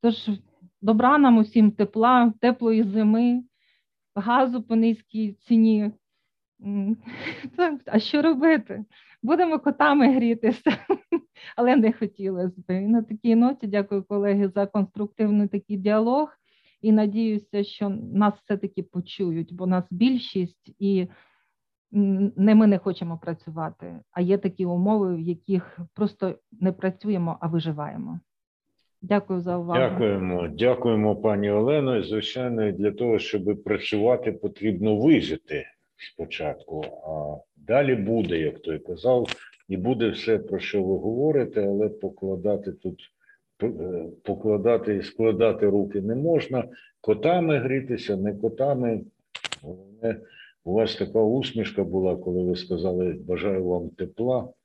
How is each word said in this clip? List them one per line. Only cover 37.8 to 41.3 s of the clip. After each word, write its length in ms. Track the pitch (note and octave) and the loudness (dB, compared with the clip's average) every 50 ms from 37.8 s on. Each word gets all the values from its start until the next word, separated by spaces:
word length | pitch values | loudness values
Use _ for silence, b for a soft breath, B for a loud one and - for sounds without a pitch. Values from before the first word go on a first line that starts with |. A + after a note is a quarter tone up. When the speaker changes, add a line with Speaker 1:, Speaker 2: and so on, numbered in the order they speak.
| C#3+ C3 B2+ | 2 2 0
Speaker 2:
буде, 420 | A2 G2 G2+ A#2 A#2 G#2 E2+ F2 | 0 0 -2 0 0 0 0 -2
як 220 | D#2+ D#2 D2 - - | -2 -2 -2 -4 -6
той 200 | - E2 D#2 D2+ | -8 -8 -8 -8
казав, 480 | - - F2+ F2 - B2 B2+ B2 A2+ - B B B B B B _ _ | -8 -10 -12 -4 0 2 2 2 2 -2 B B B B B B _ _
і 80 | G2 | -6
буде 320 | F#2+ F2+ A#2+ C3 A2 A#2 A2 | -4 -2 -2 0 0 0 -2
все, 280 | - - - A2+ A2 | -2 -4 -2 0 0
про 220 | G2+ - - G2 F#2 | 0 0 -4 -6 -6
що 240 | - - - G2+ F#2+ | -6 -4 -2 -2 0
ви 140 | F#2 F#2+ | 0 -2
говорите, 720 | F2+ D#2 G#2 A2+ B2 C#3+ D#3 | -2 -2 -4 -2 0 0 2